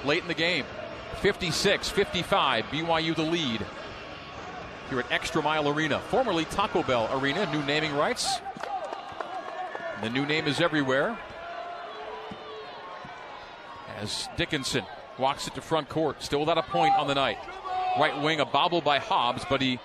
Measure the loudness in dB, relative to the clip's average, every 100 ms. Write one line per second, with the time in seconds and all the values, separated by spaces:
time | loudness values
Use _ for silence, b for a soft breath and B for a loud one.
0 | 2 0 0 0 2 2 -2 -6 -10 -10
1 | -10 2 2 2 0 2 4 4 2 2
2 | 2 2 2 4 6 4 2 -2 2 2
3 | 2 2 2 2 0 -2 -4 -8 -12 -12
4 | -12 -12 -12 -12 -10 -10 -10 -12 -4 -2
5 | 0 0 2 0 2 4 4 2 2 0
6 | 2 2 4 2 0 0 2 2 4 4
7 | 4 2 2 2 0 0 0 0 2 2
8 | 2 2 0 -2 -4 -10 -6 -6 -6 -8
9 | -10 -10 -8 -8 -8 -8 -8 -6 -8 -6
10 | -2 -2 0 0 0 2 2 2 2 2
11 | 2 -2 -8 -12 -10 -10 -10 -10 -10 -10
12 | -10 -10 -10 -12 -12 -12 -12 -12 -12 -12
13 | -12 -12 -14 -14 -14 -16 -16 -14 -12 -8
14 | -6 -6 -6 -4 -2 -2 0 -2 -2 -12
15 | -14 0 0 0 -4 -8 -2 -2 0 0
16 | 0 -2 -2 0 2 2 2 4 6 6
17 | 4 4 2 0 -6 -10 -4 -2 0 4
18 | 2 2 0 2 2 4 4 4 4 2
19 | 4 2 4 0 0 2 2 0